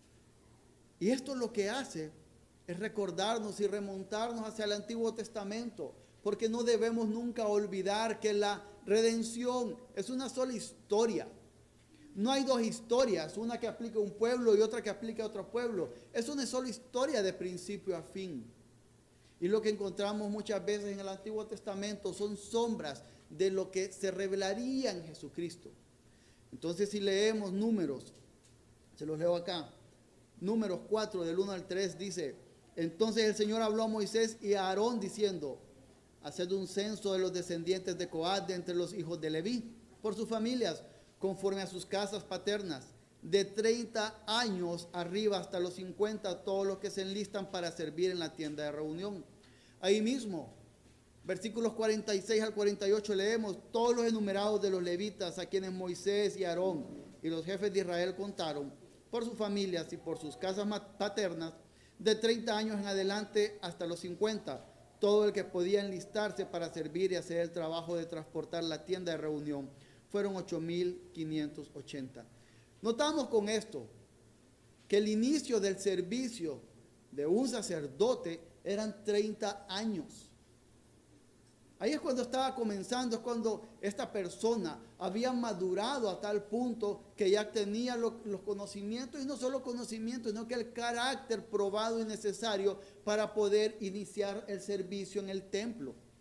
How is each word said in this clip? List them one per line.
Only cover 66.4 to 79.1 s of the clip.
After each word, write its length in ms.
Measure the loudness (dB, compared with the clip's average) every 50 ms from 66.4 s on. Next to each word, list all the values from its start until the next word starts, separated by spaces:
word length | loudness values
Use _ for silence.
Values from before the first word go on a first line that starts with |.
| -4
para 280 | -4 -2 -4 -4 -4 -4
servir 380 | -4 -4 -2 0 2 2 2
y 40 | 2
hacer 220 | 0 -2 -2 0 0
el 120 | 0 0
trabajo 440 | 0 -2 -2 -2 -2 -2 -2 -2 -2
de 100 | -2 -2
transportar 580 | -4 -6 -8 -8 -6 -6 -6 -4 -4 -2 -2 -2
la 220 | -2 -4 -4 -4
tienda 260 | -4 -4 -2 -2 -2
de 60 | -2 -2
reunión, 520 | 0 -2 -2 -2 -2 -2 -2 -4 -4 -8 -10 -16 -20 -20 -20 -20 -12 -4
fueron 260 | -2 0 0 0 0
ocho 240 | -2 -4 -4 -4 -2
mil 500 | -2 0 0 2 2 0 0 -4 -10 -12 -8
quinientos 580 | -8 -4 -2 -2 -2 -2 -2 -4 -8 -12 -12 -12
ochenta". 520 | -14 -12 -10 -8 -8 -8 -8 -10 -14 -18 -18 -20 -20 -20 -20 -20 -20 -20 -20 -10 -4
Notamos 480 | 0 0 2 4 2 2 2 2 0 2
con 200 | 2 2 4 4
esto 380 | 0 0 -2 -4 -10 -10 -10 -12 -16 -20 -20 -20 -20 -20 -20 -20 -20 -20 -20 -20 -20 -20 -20 -20 -20 -16 -4 2
que 100 | 2 4
el 100 | 4 4
inicio 520 | 4 4 4 4 4 2 2 2 2 2
del 200 | 2 2 0 0
servicio 800 | 0 2 2 2 0 0 0 -2 -2 -2 -4 -4 -4 -4 -6 -6 -10 -18 -20 -20 -20 -20 -20 -20 -20 -10
de 140 | -4 0 2
un 220 | 4 4 4 4 2
sacerdote 920 | 0 -2 -2 -2 -4 -4 -4 -2 2 4 4 4 4 2 -2 -6 -6 -8 -10 -16 -16 -8 -4
eran 400 | -2 -2 -2 -2 -4 -6 -6 -2
treinta 640 | 2